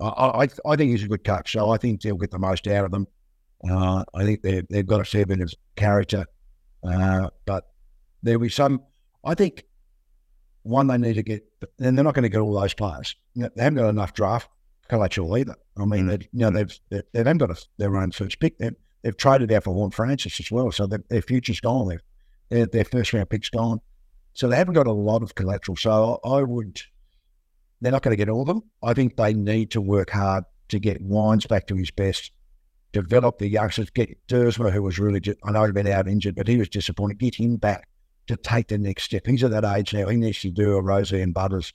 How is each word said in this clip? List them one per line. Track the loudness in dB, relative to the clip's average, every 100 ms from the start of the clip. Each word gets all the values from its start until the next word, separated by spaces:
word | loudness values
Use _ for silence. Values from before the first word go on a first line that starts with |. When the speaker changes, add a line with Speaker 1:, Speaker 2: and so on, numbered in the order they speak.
Speaker 1:
I, |
I, | -8 0 0 2
I, | 0 -2 -2
I | 2
think | 2
he's | 2
a | 0
good | -4
coach, | -2 -2 -2
so | -2 2
I | 2
think | 0 -2
they'll | -4 -4
get | -6
the | -4
most | -2 -2 0
out | 0 0
of |
them. | -2 -4 _ _ _ _ _ -2
Uh, | 0 2 0 -2
I | -2
think | 0 0
they've, | 0 -2 -2
they've | -2 0
got | 0
a |
fair | 0 0 0
bit | 0
of | -2 -8 _ -2
character, | 2 2 2 -4 -6 _ -20 _ _ _
uh, | -4 0 2 0 -2 -6
but | -6 -6 -8 _ _ _ _ _
there'll | 0 0
be | 0
some. | 0 2 0 -6 _ _ _
I | -6
think | 0 0 -2 -20 _ _ _ _ _ _ _ _ _
one | -2 2 2
they | 2
need | 2
to | 0
get, | -2 -6 -8 _ -20 _
and | 0 2
they're |
not | 2
gonna | 2 0
get | 0
all | 0 0
those | -2
players. | -2 -6 -6 -12 -16 _ -8
They | -8 0
haven't | 0 2
got | 2
enough | 0 -2
draft | -2 -2 -2 -6 _ _ _ _
collateral | 0 0 0 -2 -2
either. | -2 -8 _ -4
I |
mean, | -2 0 0
Speaker 2:
Mm. | -2
Speaker 1:
they, | -6
you | 0
know, | 2
they've, | 2 -2 -6 _
they, | -10 -6
they | 0
haven't | 2 2
got | 0
a, | -2 -14 -6
their | -2 0
own | -2
first | -4 -8 -2
pick. | -2 -2
They've, | -8 -8 _ _
they've | -8 0
traded | 4 4 4
out | 2
for | 2
Horn | -2 -2
Francis | -2 -2 -2 -6 -10
as | -4
well, | -2 -2
so | -2 -2
their, | -4 -2
their | -4
future's | 0 -2 -2 -2
gone. | -2 0 -2
They've, | -6 -12 _ _ _ _
their, | 2 2
their | 2
first | 0 0 0
round | 0 -2
pick's | -4 -4
gone, | -2 -2 -2 -6 _ _ -20 _
so | -4 0
they | 2
haven't | 4
got | 4 4
a |
lot | 2 2 0
of | 0 -4
collateral. | -4 -4 -6 -2
So | 2 4 2 0
I, | 0 0
I |
would, | 0 -2 -6 -12 -18 _ _ _ _ _ _ _ _ _
they're | 0
not | 2
gonna | 2 2
get | 2
all | 0
of | 0
them. | -2 -4 _
I | -2
think | 2 2 2
they | 2
need | 2 2 0 0
to | -2
work | 2 2 2
hard | 0 0 0 -4 _ _
to | -2
get | 0 -2
Wines | -2 2 4 2 2
back | -2 0
to | -4
his | -4
best, | -2 -2 -2 -8 _ _ _ _ _ _
develop | -4 2 4 4 0
the | -2
youngsters, | 0 0 -2 -4
get | -2 -2 -4 _
Duursma, | 2 2 2 0
who | 0
was | -2 0
really, | 0 0
di-, | -2 -6
I | -2
know | 0
he'd | 2
been | 2 0
out | 0 2
injured, | 0 -2 -4
but | 0
he | 2
was | 0
disappointed, | -4 -6 -4 -4 -2
get | -4
him | -2 -2 0
back | 0 -2 -8 _ _ _ -8
to | -8
take | -2 -2 0
the | -2
next | -2 -4
step. | -6 -6 0
He's | 2
at | 2
that | 2
age | 0 0 -2
now. | -2 0
He | 0
needs | 0 -2
to | -6
do | 0 2 2
a |
Rosie | 2 0 0 0
and | 0
Butters. | -2 -2 -2 -6